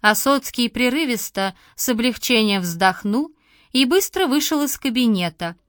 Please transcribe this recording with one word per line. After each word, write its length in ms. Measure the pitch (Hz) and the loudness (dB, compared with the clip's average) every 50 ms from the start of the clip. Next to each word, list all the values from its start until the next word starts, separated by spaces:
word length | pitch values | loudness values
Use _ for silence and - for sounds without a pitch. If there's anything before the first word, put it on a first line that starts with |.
Осоцкий 680 | - 208 214 - - 269 277 277 269 - - - 240 226 | 4 2 2 2 2 2 2 2 0 -6 -4 -2 -2 -2
прерывисто, 840 | - 233 247 247 247 302 330 269 240 208 - - _ - 190 190 185 _ _ _ _ | 0 0 0 0 0 0 -2 -2 -2 -4 -6 -8 _ -4 -4 -4 -4 _ _ _ _
с 140 | - - - | -6 -2 -2
облегчением 720 | 247 220 233 254 233 - - - 247 226 220 214 202 196 180 | 0 0 0 -2 -2 -2 0 2 2 2 4 2 0 0 -2
вздохнул 720 | 175 170 170 190 190 180 - - 208 208 247 302 320 - _ _ _ _ _ _ _ _ | -4 -2 2 2 0 0 0 -4 -2 0 0 -2 -4 -8 _ _ _ _ _ _ _ _
и 120 | 254 269 | 0 2
быстро 420 | 247 330 381 392 - - 381 381 | 4 2 2 0 0 -2 -2 0
вышел 360 | 277 254 302 302 - 320 294 294 | 0 0 0 0 0 0 0 0
из 160 | 277 - - | -2 -4 -4
кабинета. 800 | - 277 226 247 247 233 214 190 175 170 165 _ 180 170 170 _ _ | -4 -2 0 2 2 2 2 0 -2 -4 -6 _ -10 -10 -10 _ _